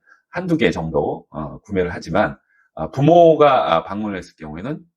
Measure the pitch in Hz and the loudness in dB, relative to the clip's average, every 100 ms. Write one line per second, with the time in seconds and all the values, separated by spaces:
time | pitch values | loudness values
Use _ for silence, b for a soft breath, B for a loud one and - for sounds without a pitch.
0 | b b b 175 185 156 110 85 80 73 | b b b -10 -4 0 0 -2 -4 -4
1 | - - _ 76 73 73 - 95 87 82 | -4 -8 _ -12 -12 -14 -8 -6 -4 -6
2 | 82 92 104 - _ _ _ - - 131 | -4 -2 -2 -6 _ _ _ -12 -10 0
3 | 147 175 165 151 147 160 - - - 196 | 4 6 6 6 4 4 2 0 -2 -8
4 | 107 95 - _ 78 78 120 160 _ | -8 -8 -12 _ -16 -12 -10 -12 _